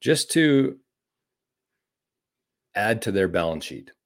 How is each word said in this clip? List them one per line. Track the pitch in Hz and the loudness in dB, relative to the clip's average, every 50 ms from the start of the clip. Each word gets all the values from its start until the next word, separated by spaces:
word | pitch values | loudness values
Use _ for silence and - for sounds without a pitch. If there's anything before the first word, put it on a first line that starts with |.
just | - 139 156 143 - - | -2 0 0 0 -2 -2
to | - 165 160 151 139 135 135 135 - - _ _ _ _ _ _ _ _ _ _ _ _ _ _ _ _ _ _ _ _ _ _ _ _ _ _ _ _ _ _ _ _ _ _ _ _ _ _ - | 0 2 4 4 4 4 2 0 -4 -8 _ _ _ _ _ _ _ _ _ _ _ _ _ _ _ _ _ _ _ _ _ _ _ _ _ _ _ _ _ _ _ _ _ _ _ _ _ _ -6
add | 101 104 110 117 110 | -2 0 0 -2 -2
to | - 113 | -2 -2
their | 98 98 95 87 | 0 0 0 2
balance | 85 90 85 82 80 78 - | 0 -2 -2 -2 -4 -6 -8
sheet. | - 127 143 - - _ _ _ | -12 -14 -16 -16 -20 _ _ _